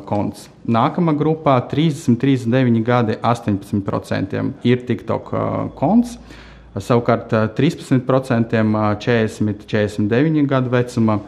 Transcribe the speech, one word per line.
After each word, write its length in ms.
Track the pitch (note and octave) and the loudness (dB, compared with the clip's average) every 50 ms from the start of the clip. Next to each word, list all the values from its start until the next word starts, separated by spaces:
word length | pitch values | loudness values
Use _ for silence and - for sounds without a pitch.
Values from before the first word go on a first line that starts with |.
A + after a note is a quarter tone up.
| - | -4
konts. 420 | - G#2+ G#2 G2+ G#2 G2+ - - - - - - | -4 -2 -2 -2 -4 -6 -10 -18 -20 -20 -10 -4
Nākamā 520 | - A#2 A2+ A#2+ D3+ D3+ - F3 E3 D3+ | 0 2 2 2 2 0 0 0 0 2
grupā 400 | C#3+ D3+ D#3 D#3 D#3 - C#3+ C3+ B2 B2 | 2 2 0 0 0 2 2 2 2 2
trīsdesmit, 560 | - - C3+ D#3+ E3 C#3 - - - A#2+ A#2 | 0 -2 0 2 0 0 0 2 2 2 2
trīsdesmit 340 | - C#3 C3+ B2 A#2 A2+ A#2+ | 4 2 2 2 0 0 2
deviņi 280 | C3+ C3 A#2+ A#2 A2+ G#2+ | 2 4 4 2 2 2
gadi, 320 | A#2+ B2 B2 A#2 G#2+ A2 - | 2 2 2 2 0 -2 -2
astoņpadsmit 680 | - A2 A#2 - - A2 G2+ G2 - - - G2+ G2 | 0 0 0 0 0 -2 -2 -2 -2 -2 -4 -4 -2
procentiem 680 | - - A2 - - A2 G#2+ G2+ G2 G#2+ G#2+ G#2+ A2 G#2+ - | -2 -4 -6 -4 -4 -4 -4 -4 -4 -4 -4 -4 -4 -6 -2
ir 260 | - A#2+ B2 B2 B2 | 2 2 2 2 2
TikTok, 480 | - A#2 - - - G#2+ G2+ - - - | -2 -4 -4 -2 -4 -4 -4 -4 -6 -4
ā, 140 | G#2+ A2 G#2+ G#2+ G#2+ G#2+ G#2+ | -4 -2 -2 -2 -4 -4 -6
konts. 480 | - - - F3 G#3 A#3+ A#3+ A#3+ - - - - - - - - - - - - | -6 -2 0 4 4 4 2 2 -4 -16 -18 -20 -20 -20 -20 -20 -20 -20 -20 -12
Savukārt, 640 | - G#2 - - B2+ A#2 A#2 - A#2 G#2 - - B2 | -12 -8 -2 0 0 2 4 2 0 0 0 -2 0
ā, 140 | A2 G#2+ G#2+ | 0 0 0
trīspadsmit 560 | - - C3+ C3+ - - - - C#3 B2+ B2 | 0 0 0 0 0 -2 -2 0 0 0 2
procentiem, 720 | - C3 C3 C3 - B2 A#2 A2+ A#2 - A2+ A2 G#2+ G#2+ | 2 0 0 2 0 0 0 0 0 0 0 2 2 0
ā, 140 | G#2+ G#2+ G#2 G#2 | 0 0 0 -2
četrdesmit, 720 | G#2 - - A#2+ A2+ A2 G#2+ - - A#2+ G#2+ G#2 - - | -2 0 0 0 2 0 -2 -2 -2 -2 -2 -4 -6 -8
četrdesmit 480 | - - A2 G#2 G#2 - - G#2+ G2+ A2+ | -4 -2 0 0 0 0 -2 -2 0 2
deviņi 320 | B2 D3 D#3+ D#3 D3+ D3 | 2 2 2 2 2 2
gadu 260 | C3+ C#3 C3 B2+ B2 | 2 2 0 0 2
vecuma 460 | B2+ B2 B2 B2 - A#2+ A2+ A2 G#2+ G#2 G#2 | 0 0 0 0 0 0 2 2 2 0 -2